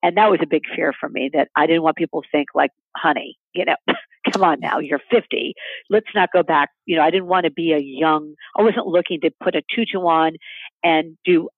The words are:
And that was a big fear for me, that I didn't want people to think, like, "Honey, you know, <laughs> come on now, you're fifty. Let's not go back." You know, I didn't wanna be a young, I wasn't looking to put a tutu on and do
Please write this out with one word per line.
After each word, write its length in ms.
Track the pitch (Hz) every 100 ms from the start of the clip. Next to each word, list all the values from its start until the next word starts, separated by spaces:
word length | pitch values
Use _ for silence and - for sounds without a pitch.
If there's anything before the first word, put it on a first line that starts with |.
And 140 | 175 175
that 120 | 214
was 100 | 180
a 40 | 160
big 180 | 160 - -
fear 160 | 156
for 160 | 131 147
me, 220 | - 131
that 160 | 151 131 -
I 100 | 156
didn't 160 | 165
want 140 | 160 156
people 240 | 165 165
to 60 | -
think, 180 | 147 143
like, 180 | - 143 _ _ -
"Honey, 420 | 165 139 - - _
you 100 | 180
know, 120 | 180 160 -
<laughs> 100 | - - _ -
come 100 | -
on 160 | 185 147
now, 200 | - -
you're 200 | 147 143 -
fifty. 440 | 240 - - - - - - -
Let's 200 | 208 220
not 160 | 214 180
go 100 | 185
back." 260 | 160 160 143 _ -
You 100 | 165
know, 60 |
I 80 | 156
didn't 180 | 180 180
wanna 220 | 180 170
be 220 | 147 165
a 60 | 156
young, 560 | 139 135 160 156 151 151 - -
I 40 |
wasn't 240 | 220 233 -
looking 340 | 170 180 170
to 80 | 160 _
put 120 | - 156
a 60 | -
tutu 260 | - 226 196
on 320 | 180 165 160 160 - - - _
and 320 | 170 160 160 160
do 240 | - 175 170